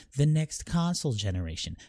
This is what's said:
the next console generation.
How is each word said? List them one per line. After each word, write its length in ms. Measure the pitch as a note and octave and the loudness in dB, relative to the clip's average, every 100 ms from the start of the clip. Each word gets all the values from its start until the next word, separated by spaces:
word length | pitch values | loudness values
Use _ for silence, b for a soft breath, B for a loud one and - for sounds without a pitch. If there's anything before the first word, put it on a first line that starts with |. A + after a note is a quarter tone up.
| B C3+ | B 2
the 100 | D3+ | 4
next 400 | D#3 D#3 - - | 4 0 -6 -2
console 460 | E3+ E3+ F3 D3 | 0 2 0 -2
generation. 640 | G#2 G2+ F#2 E2 E2 - - | 0 0 -2 -4 -6 -8 -10